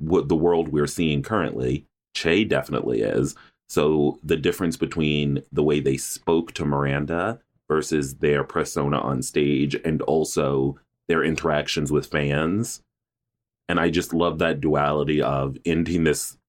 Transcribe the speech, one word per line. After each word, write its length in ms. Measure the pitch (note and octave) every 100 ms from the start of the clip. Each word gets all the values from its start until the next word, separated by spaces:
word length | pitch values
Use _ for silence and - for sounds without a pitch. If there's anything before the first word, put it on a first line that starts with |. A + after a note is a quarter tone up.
| D#2
what 220 | F2+ C#2+
the 60 | E2
world 340 | E2+ E2+ D#2
we're 160 | D2 D2
seeing 360 | - E2 C#2+
currently, 600 | C#2 G#2+ C#2+ A1 B1+ C#2+ - _ _ -
Che 280 | E2 F2+ A2
definitely 560 | C#2 - C#2 A1 A#1
is. 340 | A1 - C#2 - - _ -
So 500 | - D#2 D#2 D2 -
the 140 | D#2 D#2+
difference 400 | D#2 - F2 E2
between 640 | D#2+ E2+ D2+ D2 D2 C#2 -
the 120 | C#2+
way 160 | D2+ D2
they 180 | C#2 C2+
spoke 560 | - - - E2 E2+
to 120 | - D2
Miranda 760 | C#2+ C#2+ C#2+ D2 E2+ A2 B2 _ _ -
versus 500 | D#2 D2 D#2 C2+ C2+
their 260 | D2+ C#2+
persona 560 | C#2 E2 D2+ D#2+ C#2+ D2
on 240 | - C2+
stage 520 | C2+ D#2 C#2+ C#2 C#2+ -
and 200 | D#2+ D#2
also 760 | - D#2 D2+ - C#2+ C#2 C#2 C#2 _ _ -
their 160 | E2
interactions 680 | E2 D#2 E2 D2 D2 - D2
with 140 | D2 -
fans. 760 | D#2 C#2+ C#2+ D#2+ G2+ A#2 - _ _ _ _ _ _ _ _ -
And 120 | E2+
I 100 | E2+
just 240 | D#2+ F2
love 240 | E2 E2+ D#2
that 220 | E2 D2+
duality 580 | D2+ D2 D2 D2 C#2+ D2+
of 360 | C2+ C#2 C#2 C2 -
ending 380 | E2 E2 F2
this 340 | D#2 C#2+ - -